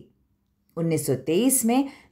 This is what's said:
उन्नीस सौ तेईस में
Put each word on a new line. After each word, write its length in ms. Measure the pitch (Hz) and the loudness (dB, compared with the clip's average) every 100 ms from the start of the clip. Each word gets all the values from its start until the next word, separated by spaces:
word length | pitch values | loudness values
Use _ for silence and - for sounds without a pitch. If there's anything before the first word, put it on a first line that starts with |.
| - _ _ _ _ _ _ - | -12 _ _ _ _ _ _ -4
उन्नीस 300 | 165 156 139 | -2 -2 -2
सौ 80 | 123 | -2
तेईस 500 | - 170 254 254 226 | 0 2 2 2 2
में 240 | 254 269 - - | 0 -2 -8 -16